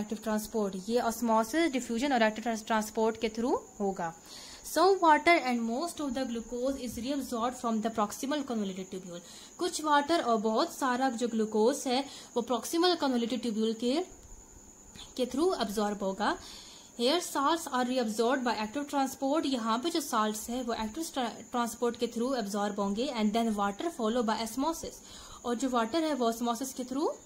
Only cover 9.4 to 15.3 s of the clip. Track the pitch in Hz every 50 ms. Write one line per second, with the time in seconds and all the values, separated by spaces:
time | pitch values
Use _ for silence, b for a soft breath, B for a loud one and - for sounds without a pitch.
9.4 | B B B - 339 359 349 - 302 311 294 285 285 285 330 339 - 240 233 220
10.4 | 202 220 220 233 330 339 - - 294 262 247 247 269 262 233 226 247 226 226 220
11.4 | 214 214 214 214 214 240 285 - - 277 240 262 277 B B B B B B 208
12.4 | 208 - 247 226 226 - - 339 349 359 349 339 302 269 254 233 233 226 254 220
13.4 | - 240 208 214 220 226 226 220 247 240 262 320 370 - - - - - - -
14.4 | - - - - - - - - - - - B B B B - 247 240